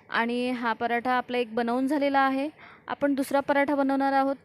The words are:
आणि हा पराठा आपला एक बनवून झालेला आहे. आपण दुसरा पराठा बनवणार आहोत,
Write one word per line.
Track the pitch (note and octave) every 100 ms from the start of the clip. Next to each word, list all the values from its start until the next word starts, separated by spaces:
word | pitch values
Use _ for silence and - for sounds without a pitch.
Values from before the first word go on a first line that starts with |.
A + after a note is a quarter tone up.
| -
आणि | - A#3 A#3+ B3
हा | B3 A#3+
पराठा | A3 A#3 A#3+ B3
आपला | B3+ B3 B3
एक | A#3 A3+
बनवून | A#3 B3 C4+
झालेला | D4 C#4+ C#4
आहे. | C4+ C4+ D4 - - - -
आपण | - C#4+
दुसरा | C#4+ C4+ C#4
पराठा | C#4 C#4+ C#4+ C#4+
बनवणार | C4+ C4+ C4+
आहोत, | C4+ C4+ C4+